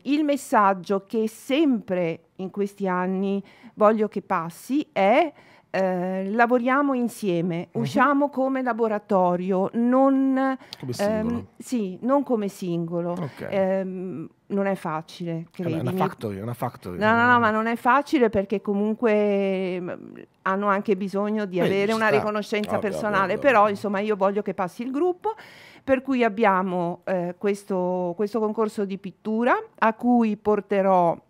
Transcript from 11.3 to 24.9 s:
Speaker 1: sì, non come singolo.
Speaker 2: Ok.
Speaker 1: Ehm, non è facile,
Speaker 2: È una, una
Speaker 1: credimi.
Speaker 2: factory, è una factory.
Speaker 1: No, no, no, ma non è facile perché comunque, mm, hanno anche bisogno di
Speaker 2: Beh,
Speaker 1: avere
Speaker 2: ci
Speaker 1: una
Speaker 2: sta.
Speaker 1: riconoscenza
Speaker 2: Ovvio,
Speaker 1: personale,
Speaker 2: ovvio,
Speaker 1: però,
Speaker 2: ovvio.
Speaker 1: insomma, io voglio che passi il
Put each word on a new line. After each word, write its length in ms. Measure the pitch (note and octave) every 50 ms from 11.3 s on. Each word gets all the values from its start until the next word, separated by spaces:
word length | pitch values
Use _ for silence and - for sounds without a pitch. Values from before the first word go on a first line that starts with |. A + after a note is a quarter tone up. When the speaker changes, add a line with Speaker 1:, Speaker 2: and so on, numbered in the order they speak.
| A#3+ A#3+ - - _ -
Speaker 1:
sì, 400 | - - C4 A#3+ G#3 F#3 F#3 -
non 220 | - A#3+ C4+ C#4+ C4+
come 240 | - B3+ G#3+ G3+ G3+
singolo. 640 | - - - F3 E3+ E3+ E3+ E3 E3+ F3 E3+ F3
Speaker 2:
Ok. 360 | F3 F#3 F3 C3 - - - -
Speaker 1:
Ehm, 800 | - G3 F#3+ F#3+ F#3+ F#3+ F#3+ F#3+ F#3 F#3 F3+ F#3+ E3+ E3 E3 - - _ _ -
non 200 | G#3 G3 G3 G3
è 80 | F#3+
facile, 720 | F#3 - F3 D#3 D#3 E3 - - - F3 E3+ E3 E3 E3 -
Speaker 2:
È 100 | - - F3+
una, 40 | E3+
una 100 | D#3+ D#3+
Speaker 1:
credimi. 160 | - - F3+ F#3+
Speaker 2:
factory, 400 | - G3 - - - A2 G2+ F#2+
è 40 |
una 120 | G2+ A#2 A#2+
factory. 440 | - - C#3 - - - F#2+ F2+ -
Speaker 1:
No, 140 | G3+ G#3+ A3+
no, 120 | A#3 A#3 B3
no, 80 | B3 A#3+
ma 100 | A#3 G#3+
non 160 | A3 A3 A3
è 100 | A3+ A#3+
facile 540 | A#3 - B3 A#3+ C#4 C#4+ - - D4+ A#3+ A3
perché 320 | - G3+ F#3+ - - G3
comunque, 1200 | - - G3+ G3+ G#3 G#3+ A3 G#3+ B3 A3+ G#3 G#3 G#3 G#3 G3+ G3 G3 G3 F#3+ F#3 F#3+ F#3 F3+ F3+
mm, 100 | F3+ F3 G2 - - A1 G1+ - - - _ _ _
hanno 240 | F#3+ F#3+ G3 G3+ G#3
anche 280 | G3 G3 G#3 - G#3
bisogno 480 | F#3 G3+ F#3+ F3 G3 G3+ G#3 G#3+ G#3+ G#3+
di 120 | F#3+ F3 F3
Speaker 2:
Beh, 60 | E3
Speaker 1:
avere 220 | - - G3 G3 G#3
Speaker 2:
ci 40 | A3+
Speaker 1:
una 120 | A3 A3 G#3+
Speaker 2:
sta. 80 | G#3
Speaker 1:
riconoscenza 640 | G#3 - G#3+ G#3 G#3+ G3+ - A3+ G#3 G#3+ - A3 -
Speaker 2:
Ovvio, 120 | - G3+
Speaker 1:
personale, 420 | F#3+ - A3+ G#3 G#3 F#3+ G3 F3 F#3+
Speaker 2:
ovvio, 60 | -
Speaker 1:
però, 200 | - C#4+ B3+ G#3+
Speaker 2:
ovvio. 100 | G3+ G#3+
Speaker 1:
insomma, 280 | G3+ F#3+ - G3+ G3+ G3
io 160 | G#3 G#3+ G#3+
voglio 260 | F#3+ F#3+ G3 G3+ G#3 G#3
che 100 | - F3+
passi 280 | - F#3+ F3+ - - A#3+
il 80 | C4